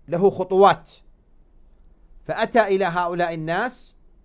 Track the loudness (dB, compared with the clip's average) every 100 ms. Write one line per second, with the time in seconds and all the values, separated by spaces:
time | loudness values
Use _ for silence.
0 | -8 0 0 0 -2 4 4 4 -4 -20
1 | -20 _ _ _ _ _ -20 _ -20 _
2 | -20 -20 -10 -4 0 2 2 0 0 -2
3 | -4 -4 -4 -4 -6 -4 -4 -8 -18 _
4 | -20 _